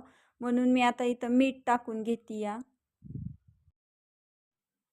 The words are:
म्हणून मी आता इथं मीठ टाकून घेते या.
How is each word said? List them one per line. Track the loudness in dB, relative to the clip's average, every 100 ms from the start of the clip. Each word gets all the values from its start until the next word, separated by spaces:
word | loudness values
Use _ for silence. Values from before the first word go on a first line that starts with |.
| -6 _ _ -8
म्हणून | -2 2 4
मी | 4
आता | 4 2
इथं | -2 -2 2
मीठ | 4 4 0 -2
टाकून | -2 -2 -6
घेते | -4 -4 -6 -8
या. | -6 -8 -12 _ _ _ -14 -12 -12 -16 _ _ _ _ _ _ _ _ _ _ _ _ _ _ _